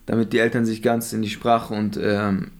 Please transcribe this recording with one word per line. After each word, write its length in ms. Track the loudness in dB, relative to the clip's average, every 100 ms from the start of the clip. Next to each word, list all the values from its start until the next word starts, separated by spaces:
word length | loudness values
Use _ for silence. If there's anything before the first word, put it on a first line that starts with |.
| -2
damit 260 | 0 2
die 60 | 2
Eltern 260 | 2 2
sich 180 | 0 0
ganz 300 | 0 0 -2
in 100 | -4
die 60 | -4
Sprache 440 | -4 2 2 2
und, 240 | -2 -2 -2
ähm, 460 | 0 0 0 -2 -4